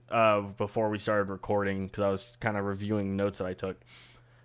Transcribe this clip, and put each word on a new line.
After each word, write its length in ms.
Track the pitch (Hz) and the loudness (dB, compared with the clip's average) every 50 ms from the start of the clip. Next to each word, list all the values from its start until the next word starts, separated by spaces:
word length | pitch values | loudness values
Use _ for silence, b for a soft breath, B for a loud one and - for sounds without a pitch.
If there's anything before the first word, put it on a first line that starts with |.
| - - | -10 -2
uh, 300 | - 117 113 110 104 104 | 2 4 4 6 4 4
before 500 | 101 101 95 - 107 101 - 117 110 107 | 0 -2 -4 -4 -4 -2 0 0 0 0
we 80 | 107 104 | 0 -2
started 280 | - - 107 104 101 95 | 0 0 2 2 2 0
recording 600 | 98 95 - - 104 101 101 98 98 95 95 95 | -2 -8 -2 0 0 2 2 0 0 -2 -4 -6
'cause 160 | - - 101 | -2 0 0
I 40 | 98 | 2
was 280 | 98 95 - - - - | 2 0 -4 -10 -14 -6
kinda 200 | - 113 104 101 98 | -4 -2 -2 0 -2
reviewing 540 | 101 98 95 104 104 107 104 98 98 98 | -2 -4 -4 -2 -2 0 0 0 0 0
notes 220 | 98 101 101 98 - | 0 0 0 0 -2
that 80 | 95 92 | -4 -6
I 40 | 92 | -6
took. 240 | - - 95 92 - - b b b b b b b b b b b | -6 -6 -8 -8 -8 -14 b b b b b b b b b b b